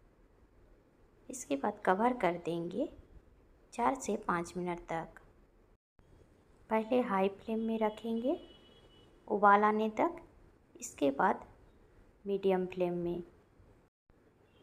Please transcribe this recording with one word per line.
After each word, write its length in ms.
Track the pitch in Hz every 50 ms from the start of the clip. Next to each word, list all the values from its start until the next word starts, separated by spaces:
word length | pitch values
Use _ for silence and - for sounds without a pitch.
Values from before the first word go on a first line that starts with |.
| _ - _ _ - _ _ _ - - _ - - - - - _ _ _ _ - - _ _ - -
इसके 280 | - - - - 277
बाद 220 | 277 - 208 208 - -
कवर 280 | 190 185 190 226 247 247
कर 180 | 247 185 170 175 170 -
देंगे 440 | 160 170 170 170 175 185 214 302 - - - - - - - - - - - - - - _ _ -
चार 220 | - - 233 254 277
से 180 | 269 - - 208 214
पाँच 340 | - - 175 170 175 175 -
मिनट 240 | 180 175 175 170 170
तक। 380 | - - 165 165 165 - - - - - - _ - _ _ _ _ _ _ _ _ _ _ _ - - - - - - _ _ _ _ - - - -
पहले 300 | 220 220 220 220 254 247
हाई 280 | 233 - 196 190 190 196
फ्लेम 300 | 196 - - - 220 220
में 180 | 226 226 226 220
रखेंगे 580 | 220 214 214 - - 226 226 226 233 269 349 - - - - - - - - - - - - - - - - - - -
उबाल 360 | 214 202 202 202 202 208 214
आने 240 | 214 214 214 220 220
तक, 300 | 214 - 294 349 339 - - - - - - - - _ _ _ -
इसके 340 | - - - - - 294 277
बाद 320 | 277 - 185 196 240 - - - - - - - - - - - _ - - - - _ -
मीडियम 420 | 196 196 190 196 190 185 185 185
फ्लेम 280 | 180 - 185 180 175 175
में। 280 | 175 170 175 175 175 175 - - - - _ _ - - - - _ _ _ _ _ _ _ - _ _ _ _ _ _ _ _ -